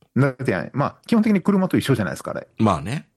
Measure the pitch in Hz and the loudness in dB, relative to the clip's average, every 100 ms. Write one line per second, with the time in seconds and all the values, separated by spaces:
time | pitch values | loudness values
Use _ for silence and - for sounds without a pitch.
0 | _ - 139 127 123 95 - 131 139 - | _ 0 0 0 -2 -2 -4 -4 -4 -6
1 | - 233 220 202 - 202 185 127 - 131 | 0 2 4 2 2 2 2 0 2 0
2 | 92 67 - - - - 110 85 78 147 | -2 -6 -8 -10 -8 0 2 2 -2 -8
3 | - | -10